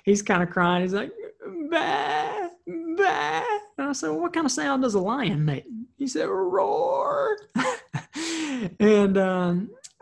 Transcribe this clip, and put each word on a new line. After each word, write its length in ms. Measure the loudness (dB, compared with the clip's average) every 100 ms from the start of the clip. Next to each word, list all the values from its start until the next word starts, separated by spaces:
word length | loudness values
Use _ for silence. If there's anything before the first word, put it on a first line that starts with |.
| 2
he's 160 | 2
kinda 260 | 4 2 2
crying. 360 | 2 2 2
He's 100 | 0
like, 200 | -2 -4 -10 -14 -14 -12 -8 -2
"Bah, 800 | 0 0 0 0 -2 -2 -4 -8 -10 -12
bah." 760 | -8 -6 0 2 2 0 -2 -2 -4 -6 -8
And 100 | -4
I 40 |
said, 180 | -4 -2
"Well, 100 | -2
what 120 | -2
kind 140 | 0 0
of 60 |
sound 300 | 0 0 0
does 120 | 2 2
a 60 |
lion 440 | 0 0 0 2 2
make?" 220 | 0 -6 -12 -14 _
He 100 | -4
said, 200 | -2 -2
"Roar." 1080 | 0 0 2 2 0 0 0 0 0 0 -2 -4 -2
<laughs> 120 | -2 -2 -6 -10 -10 -10 -6 -4 -4 -4 -6 2
And, 380 | 6 6 6 4
um, 540 | 2 2 2 0 -2 -10 -20 _